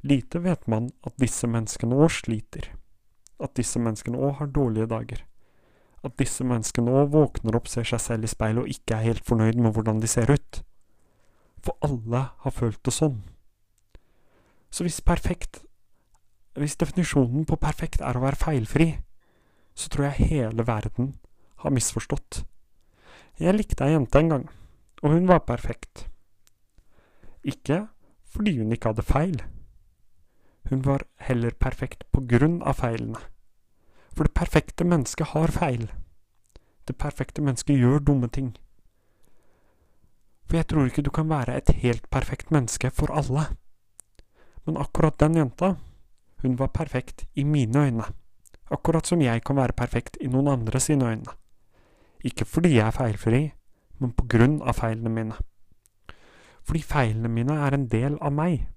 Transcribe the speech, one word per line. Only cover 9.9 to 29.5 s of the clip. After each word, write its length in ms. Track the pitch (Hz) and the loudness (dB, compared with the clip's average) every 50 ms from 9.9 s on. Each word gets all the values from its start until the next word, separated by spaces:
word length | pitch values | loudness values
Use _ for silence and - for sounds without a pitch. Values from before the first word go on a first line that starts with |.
| 107 110 | 0 0
de 60 | 110 | 0
ser 240 | 110 - - 117 113 | 0 0 2 4 4
ut. 300 | 143 147 - - - - - - - - - _ _ _ _ _ _ _ _ _ _ _ _ _ _ - - | 4 2 2 -6 -12 -12 -12 -12 -20 -20 -20 _ _ _ _ _ _ _ _ _ _ _ _ _ _ -6 -6
For 120 | - - - | -6 -4 -2
alle 460 | - 147 139 117 110 113 117 127 135 - - - - | -2 -2 -2 -2 -2 -2 0 0 -2 -2 -8 -6 -6
har 80 | 135 - | -6 -2
følt 300 | - 123 113 104 - _ | 0 -2 -2 -2 -2 _
det 80 | 131 - | -2 0
sånn. 300 | - 160 151 131 107 - - - - _ - _ _ _ _ _ _ _ _ _ - _ _ _ _ _ _ _ _ _ _ _ _ _ _ | 2 0 0 0 -4 -10 -14 -20 -20 _ -20 _ _ _ _ _ _ _ _ _ -20 _ _ _ _ _ _ _ _ _ _ _ _ _ _
Så 160 | - - 175 | -8 -4 -4
hvis 160 | 175 160 - | -4 -4 2
perfekt, 600 | - - 175 - - - 180 - - - - - - - - _ _ _ _ _ _ _ _ _ _ _ _ _ _ _ - | 4 4 4 4 2 -2 -2 -2 -6 -10 -10 -16 -20 -20 -20 _ _ _ _ _ _ _ _ _ _ _ _ _ _ _ -6
hvis 240 | 139 147 151 - | -6 -4 -4 0
definisjonen 680 | - 170 147 - 185 170 - - 147 131 117 123 147 160 - | -2 -2 0 0 -2 -2 2 4 4 4 4 2 -2 0 0
på 80 | 160 - | 0 2
perfekt 440 | - 151 151 - 170 160 - - - | 2 0 0 -2 -6 -2 -2 0 0
er 140 | 131 117 | 0 -2
å 60 | 120 131 | 0 0
være 160 | 135 - - | -2 0 0
feilfri, 500 | - 160 156 127 110 - - 139 165 165 - - - - - - _ _ _ _ _ _ _ _ _ _ _ | 0 0 2 0 -2 0 4 4 4 4 2 -4 -10 -12 -16 -20 _ _ _ _ _ _ _ _ _ _ _
så 140 | - - - | -12 -8 -4
tror 200 | - - 143 143 | -2 -2 -2 -2
jeg 200 | 139 - - - | 2 2 2 2
hele 380 | 156 143 120 110 113 113 113 | 4 0 0 -2 -2 -2 -2
verden 480 | 123 113 107 - 107 - - 123 139 135 - - _ - _ - _ _ - - | 0 -2 -2 -4 -6 -4 -4 -4 -4 -4 -12 -20 _ -20 _ -20 _ _ -6 -2
har 100 | 147 139 | 0 0
misforstått. 680 | 123 - - - 117 - - 143 - - _ - - - - - - - _ - _ _ _ _ _ _ - - - - _ - - | 0 0 -2 -4 -6 -4 -2 -4 -4 -4 _ -8 -8 -8 -8 -12 -18 -20 _ -20 _ _ _ _ _ _ -20 -20 -20 -20 _ -8 -2
Jeg 160 | 160 175 - | 2 2 2
likte 260 | - - - - - 131 | 2 0 -2 -2 0 2
ei 120 | 139 156 | 2 4
jente 240 | 156 127 - - 139 | 2 2 4 4 4
en 100 | 160 165 | 4 4
gang, 140 | 156 131 127 - - - - - - _ _ _ _ - | 2 0 -2 -8 -16 -20 -20 -20 -20 _ _ _ _ -2
og 140 | - 143 156 | 2 4 4
hun 120 | 170 185 | 4 6
var 160 | 185 180 160 - | 4 4 2 2
perfekt. 580 | - 131 117 - - - - - - _ - - - - - _ _ _ _ _ _ _ _ _ _ _ - _ - - - _ _ _ - - - - - - | -2 -4 -4 -4 -6 -6 -8 -12 -18 _ -12 -12 -12 -12 -14 _ _ _ _ _ _ _ _ _ _ _ -20 _ -20 -20 -20 _ _ _ -20 -20 -20 -20 -10 -8
Ikke 400 | 139 131 - - - 143 180 208 220 - - _ _ _ _ - - - | -8 -8 -8 -2 -2 -2 -2 -2 -6 -14 -20 _ _ _ _ -20 -12 -6
fordi 220 | - 208 214 165 | -2 0 0 0
hun 140 | 120 110 107 117 | 0 0 -2 -2
ikke 180 | - - 117 | 0 0 -2
hadde 140 | 110 110 - | 0 0 0
feil. 360 | - - 139 160 196 170 123 - - | 2 2 2 2 0 -2 -6 -6 -8